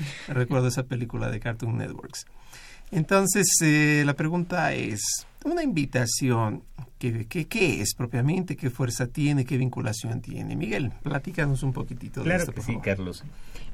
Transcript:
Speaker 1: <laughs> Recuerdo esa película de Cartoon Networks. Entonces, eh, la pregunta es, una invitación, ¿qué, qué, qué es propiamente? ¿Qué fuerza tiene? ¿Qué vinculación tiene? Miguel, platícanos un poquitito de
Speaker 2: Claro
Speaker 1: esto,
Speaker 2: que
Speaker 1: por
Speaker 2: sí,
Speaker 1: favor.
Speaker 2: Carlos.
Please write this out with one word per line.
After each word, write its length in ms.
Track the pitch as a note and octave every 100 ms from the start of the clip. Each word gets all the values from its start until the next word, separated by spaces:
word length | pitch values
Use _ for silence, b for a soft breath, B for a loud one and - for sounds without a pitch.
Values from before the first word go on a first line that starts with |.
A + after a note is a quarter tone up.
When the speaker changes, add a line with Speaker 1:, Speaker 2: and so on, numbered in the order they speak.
Speaker 1:
<laughs> 240 | C#3+ - -
Recuerdo 400 | B2+ A#2+ C3+ B2+
esa 160 | C3+
película 460 | B2+ B2 A#2 A#2 A2+
de 80 | A2
Cartoon 380 | A#2 A#2 A#2 A2+
Networks. 480 | G2+ - - - - B B B B B B
Entonces, 540 | F3 D#3 G3 F#3+ G3+ F3+ -
eh, 420 | D#3 D3+ D3+ D3 C#3+
la 100 | C#3
pregunta 580 | D#3 F3 F3 F3 D3+
es, 520 | B2+ A2+ G#2+ - - - - D4
una 180 | F4
invitación, 1000 | D4+ E3 C3+ E3 A#2 - C3+ A#2 A2 G#2 - - - -
¿qué, 260 | B2 A2+ A2+
qué, 220 | F3+ D#3
qué 340 | A3+ E3+ F#2+
es 140 | G#2 -
propiamente? 600 | A#2 A#2+ C3+ F#3 F3+ C#3+
¿Qué 120 | C3+
fuerza 380 | - B2 - B2
tiene? 380 | - C#3+ C#3+ B2+
¿Qué 120 | C3
vinculación 640 | B2+ - - A2+ A2+ A#2
tiene? 380 | - A2 G#2+ A2+
Miguel, 340 | G#3+ G#3 B2 -
platícanos 640 | C#3+ C#3+ F#3 E3 C#3+ C3
un 80 | C3+
poquitito 480 | B2+ - A#2+ A2 B2
de 60 | D#3+
Speaker 2:
Claro 160 | F3+
Speaker 1:
esto, 100 | E3
Speaker 2:
que 60 | A2+
Speaker 1:
por 80 | G2
Speaker 2:
sí, 60 |
Speaker 1:
favor. 120 | A#2 -
Speaker 2:
Carlos. 380 | G2 F#2 E2+ C#3+ - B B B